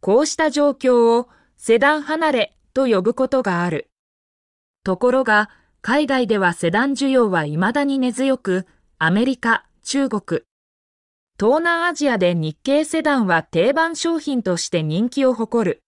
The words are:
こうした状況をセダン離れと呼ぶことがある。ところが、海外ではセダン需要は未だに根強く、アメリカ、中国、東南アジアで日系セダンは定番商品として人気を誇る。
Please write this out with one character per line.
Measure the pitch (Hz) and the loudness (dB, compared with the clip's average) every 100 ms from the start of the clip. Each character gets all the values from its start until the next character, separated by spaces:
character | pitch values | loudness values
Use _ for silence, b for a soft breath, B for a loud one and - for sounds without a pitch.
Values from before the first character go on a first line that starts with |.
こ | - 214 | 2 2
う | 302 | 2
し | - | 0
た | 311 | -2
状 | 285 294 | 2 0
況 | 277 254 247 233 233 | 0 2 4 4 2
を | 247 b b b | -2 b b b
セ | - 226 | 0 4
ダ | 277 302 | 4 0
ン | |
離 | 294 311 320 | -2 -2 0
れ | 262 214 _ _ | 0 -2 _ _
と | - 269 | -2 2
呼 | 208 | 2
ぶ | 180 | 0
こ | 240 262 | 0 0
と | 269 | 0
が | 247 175 | 0 -2
あ | 175 | -2
る。 | 160 - _ _ _ _ _ _ _ _ _ | -4 -8 _ _ _ _ _ _ _ _ _
と | - 185 | -6 0
こ | 247 | 2
ろ | 254 | 2
が、 | 247 214 208 b b b | 2 2 2 b b b
海 | - 269 294 | -2 -2 0
外 | 262 240 | 0 0
で | 214 | 2
は | 185 | 0
セ | 175 170 | 0 -2
ダ | 196 | 0
ン | 269 | -2
需 | 277 277 | -2 0
要 | 262 226 | 2 2
は | 180 151 | 0 -2
未 | 151 185 | -2 0
だ | 233 | 0
に | 285 269 | -2 -2
根 | 254 | -2
強 | 240 269 262 | -2 -2 -2
く、 | - 185 190 b b _ | -2 -4 -4 b b _
ア | 160 | 0
メ | 190 | 0
リ | 247 262 | 0 -2
カ、 | 233 226 _ _ | -2 -2 _ _
中 | - 269 277 | -6 -2 -2
国、 | 214 - 165 _ _ _ _ _ _ _ _ _ _ | -4 -4 -8 _ _ _ _ _ _ _ _ _ _
東 | 208 294 | 0 2
南 | 339 339 349 | 2 0 -2
ア | |
ジ | 330 285 | -2 -2
ア | 233 | 0
で | 180 | 0
日 | 175 156 151 | 0 -4 -6
系 | - 277 302 | -2 0 0
セ | 330 | -2
ダ | 311 277 | 0 0
ン | 202 | 2
は | 170 | 0
定 | - 165 202 | 0 0 2
番 | 285 330 | 2 -2
商 | 330 330 330 | -2 -4 -4
品 | 294 262 | -4 -4
と | 208 170 | -2 -4
し | - | -2
て | 175 | -4
人 | 156 160 240 | -2 -2 -2
気 | 262 262 | 0 0
を | |
誇 | 233 220 233 196 | 0 -2 -2 -2
る。 | - | -4